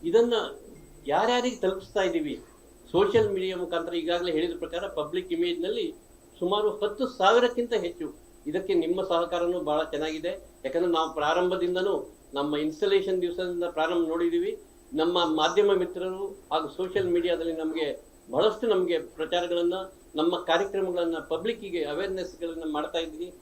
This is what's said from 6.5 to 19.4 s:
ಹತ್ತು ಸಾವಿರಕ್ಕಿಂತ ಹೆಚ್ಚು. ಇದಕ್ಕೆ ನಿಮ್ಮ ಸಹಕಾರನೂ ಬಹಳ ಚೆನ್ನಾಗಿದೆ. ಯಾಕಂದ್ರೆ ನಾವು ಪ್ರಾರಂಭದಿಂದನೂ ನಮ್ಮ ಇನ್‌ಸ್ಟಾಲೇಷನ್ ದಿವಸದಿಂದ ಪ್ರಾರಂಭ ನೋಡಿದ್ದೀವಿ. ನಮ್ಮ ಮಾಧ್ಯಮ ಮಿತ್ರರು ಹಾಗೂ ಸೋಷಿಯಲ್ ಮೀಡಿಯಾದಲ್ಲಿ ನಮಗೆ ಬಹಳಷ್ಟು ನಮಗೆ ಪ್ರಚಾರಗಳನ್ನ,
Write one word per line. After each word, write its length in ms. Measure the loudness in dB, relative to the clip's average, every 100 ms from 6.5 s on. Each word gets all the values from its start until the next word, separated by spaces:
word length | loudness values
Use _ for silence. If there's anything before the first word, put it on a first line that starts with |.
| 2 0
ಹತ್ತು 380 | 0 -4 -2 -4
ಸಾವಿರಕ್ಕಿಂತ 680 | 2 6 6 4 0 -2
ಹೆಚ್ಚು. 420 | 0 -2 -6 -10 -10 -20 -12 -4
ಇದಕ್ಕೆ 260 | -4 0
ನಿಮ್ಮ 300 | 2 2 0
ಸಹಕಾರನೂ 560 | 2 0 2 0 0 -2
ಬಹಳ 240 | 0 0
ಚೆನ್ನಾಗಿದೆ. 460 | 0 -2 -4 -4 -6 -6 -12 -10 -4
ಯಾಕಂದ್ರೆ 260 | 0 2
ನಾವು 220 | 2 0
ಪ್ರಾರಂಭದಿಂದನೂ 1040 | 0 2 2 2 2 0 0 0 -2 -4 -16 -10
ನಮ್ಮ 240 | -4 -2 0
ಇನ್‌ಸ್ಟಾಲೇಷನ್ 640 | -2 0 2 2 2 0
ದಿವಸದಿಂದ 420 | -2 -2 -4 -2
ಪ್ರಾರಂಭ 440 | -4 0 0 2 2
ನೋಡಿದ್ದೀವಿ. 540 | 2 2 2 -2 -4 -12 -20 -8
ನಮ್ಮ 240 | 0 2 4 2
ಮಾಧ್ಯಮ 480 | 4 4 6 4
ಮಿತ್ರರು 540 | 4 2 -4 -6 -6 -8 -10 -2
ಹಾಗೂ 160 | -2 -2
ಸೋಷಿಯಲ್ 380 | -4 -2 0 2
ಮೀಡಿಯಾದಲ್ಲಿ 460 | 2 2 0 0
ನಮಗೆ 500 | -2 -2 -2 -2 -4 -12 -20 -4
ಬಹಳಷ್ಟು 360 | 2 2 2 2
ನಮಗೆ 320 | 2 4 0
ಪ್ರಚಾರಗಳನ್ನ, 760 | -2 -8 -2 -2